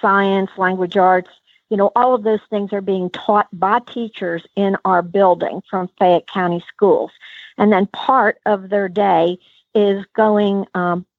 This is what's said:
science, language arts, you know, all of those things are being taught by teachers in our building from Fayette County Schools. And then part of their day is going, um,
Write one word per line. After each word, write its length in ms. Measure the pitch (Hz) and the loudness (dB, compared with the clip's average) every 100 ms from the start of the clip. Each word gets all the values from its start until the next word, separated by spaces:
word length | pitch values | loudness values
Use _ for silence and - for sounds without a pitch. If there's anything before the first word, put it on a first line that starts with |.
science, 500 | 214 196 196 196 190 - | 0 2 2 0 -2 -2
language 400 | 185 185 180 202 | -4 -2 -2 2
arts, 340 | 185 185 180 _ _ _ - | 4 4 0 _ _ _ -6
you 80 | 202 | 0
know, 160 | 196 | 0
all 200 | - 247 | 2 2
of 100 | 254 | 2
those 160 | 214 214 - | 0 -2 -4
things 220 | 208 202 | -8 -6
are 80 | 202 | -6
being 300 | 196 190 180 | -4 -4 -4
taught 360 | - - 208 - | -6 0 0 0
by 260 | 175 190 233 | -2 0 0
teachers 640 | 240 247 226 - 180 170 - - | -2 -10 -10 -8 -8 -8 -8 -4
in 200 | 196 190 | -2 -2
our 180 | - 180 | 0 0
building 600 | 175 196 190 175 180 165 - | 0 2 2 2 -2 -8 -8
from 180 | 190 185 - | -6 -6 0
Fayette 280 | 185 175 - | 2 2 0
County 360 | 196 180 175 - | -4 -2 -4 -8
Schools. 440 | - 202 156 - _ - - - - | -2 2 2 -2 _ -20 -20 -14 -2
And 120 | 208 | 2
then 140 | 190 196 | 2 0
part 520 | - - 262 214 - | -2 0 2 2 0
of 260 | - 202 190 | -2 -4 -2
their 180 | 208 196 | -4 -2
day 500 | 180 202 170 165 180 _ _ _ | -2 0 2 0 -2 _ _ _
is 300 | 220 202 196 196 - | 0 0 0 -4 -2
going, 500 | 220 208 202 196 190 | 2 2 0 -2 -4
um, 320 | 185 175 175 175 | -4 -4 -4 -8